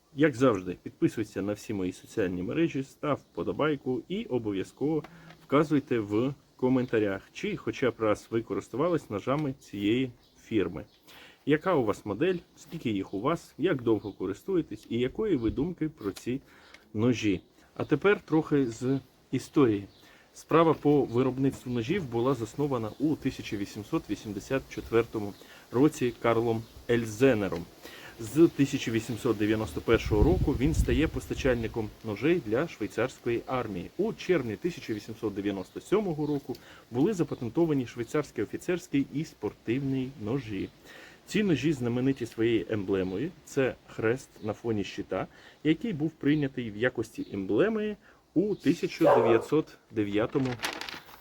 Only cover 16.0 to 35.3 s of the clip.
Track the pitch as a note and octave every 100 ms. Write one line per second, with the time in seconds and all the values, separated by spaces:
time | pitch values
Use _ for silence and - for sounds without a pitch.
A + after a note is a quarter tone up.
16 | G2+ - - C3 - - - - _ G#2+
17 | A#2+ G#2+ G#2+ F2+ - _ - - - D3
18 | G3 G#3 - D#3 D3+ C#3+ B2+ A2+ B2+ C3+
19 | - _ _ C3 - D#3+ B2 G2+ G2 -
20 | - - _ - - D3+ E3 C#3 D3 D3
21 | A2+ A2+ C3 B2+ C3+ C3 B2+ A#2+ A2+ G3+
22 | C#3 A#2 B2 B2 A2 - C#3+ B2+ G#2+ -
23 | D3 C#3 C3 - G#2+ G#2 G2 A2 G2+ D#3+
24 | - G2+ A2 G2+ - C3 C3+ - - A2+
25 | A2+ A2+ G2+ - - - - A#2 D3 -
26 | B2 A2+ A#2 A2+ A#2 A2+ A2+ - - A#2+
27 | A2 G#2 C3 A2 F#2+ E2+ F2 - - -
28 | - - A2 C3 E3 - C#3 C3+ - A2+
29 | A2+ A2 B2+ G#2+ G#2+ A2 G#2+ A2 - A2
30 | - G#2+ B2+ F3+ - B2 C#3+ D3+ - B2
31 | D#3 C#3 - A#2 C3+ A#2+ A2 A#2 G#2 -
32 | A2+ G2+ C#3+ F3+ A2+ A#2 E3+ - G2+ -
33 | C3 - A#2+ A#2 - B2+ A2+ F#2 F2+ -
34 | G#3+ F3 - F3 A#2+ G2+ F3 D#3+ - G#2+
35 | - A2 A2